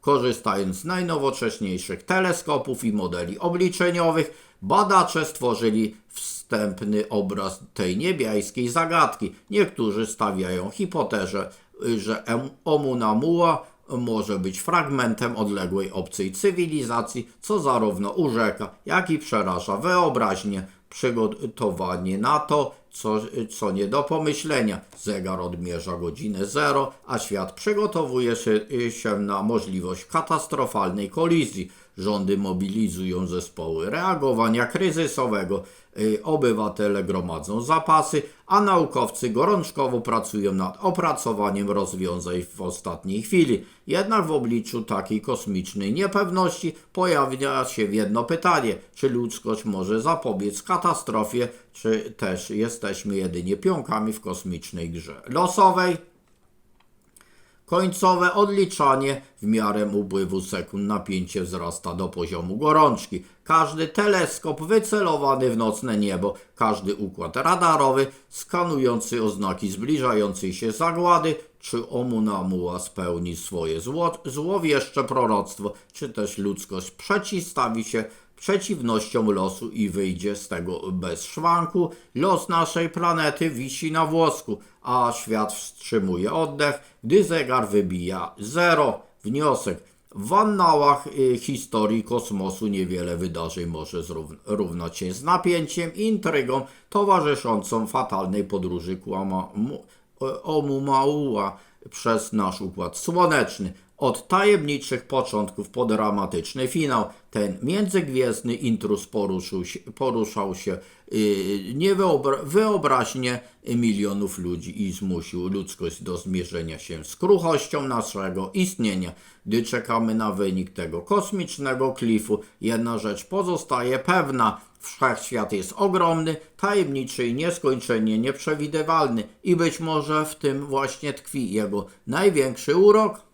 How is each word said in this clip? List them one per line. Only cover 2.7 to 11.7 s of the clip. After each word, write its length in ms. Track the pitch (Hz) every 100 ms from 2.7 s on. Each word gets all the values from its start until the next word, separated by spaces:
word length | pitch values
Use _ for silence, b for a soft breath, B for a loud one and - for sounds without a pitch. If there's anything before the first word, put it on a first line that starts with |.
| 120
i 80 | 120
modeli 460 | 104 92 87 87 98
obliczeniowych, 1160 | 175 175 185 180 175 175 165 160 151 - - _
badacze 640 | 95 185 196 190 175 160
stworzyli 720 | 156 - 123 110 113 107 107 - _
wstępny 1000 | - - - - 110 104 92 107 104 104
obraz 520 | 107 95 101 95 95 -
tej 220 | - 92 90
niebiańskiej 720 | 170 175 117 104 101 - 120
zagadki. 680 | 131 165 165 151 - 101 B B
Niektórzy 560 | 208 196 - 110 104 107
stawiają 640 | - 107 95 92 90 92
hipotezę, 800 | - 190 170 127 107 92 98 92 B B